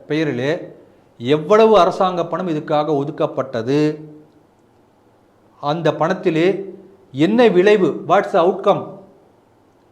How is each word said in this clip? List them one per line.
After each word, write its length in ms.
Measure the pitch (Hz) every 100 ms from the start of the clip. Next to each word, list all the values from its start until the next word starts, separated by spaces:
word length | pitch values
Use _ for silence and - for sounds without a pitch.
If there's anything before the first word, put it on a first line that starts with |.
| -
பெயரிலே 680 | 151 151 123 135 175 - - - _ _ -
எவ்வளவு 640 | 120 151 170 214 220 208
அரசாங்க 460 | 175 175 185 175 165
பணம் 220 | 165 185
இதுக்காக 480 | 151 - 151 151 156
ஒதுக்கப்பட்டது, 1080 | 156 151 151 - 127 117 117 147 151 151 - - _ _ _ _ _ _ _ _ _ _ _ _ _ _
அந்த 300 | 143 165 156
பணத்திலே 840 | 151 160 185 175 160 175 190 - - - _ _
என்ன 360 | 131 170 233 233
விளைவு, 560 | 180 202 208 156 - 135
what's 260 | 185 196
the 100 | 185 175
outcome, 380 | 190 202 175 - - - _ _ _ _ _ _ _ _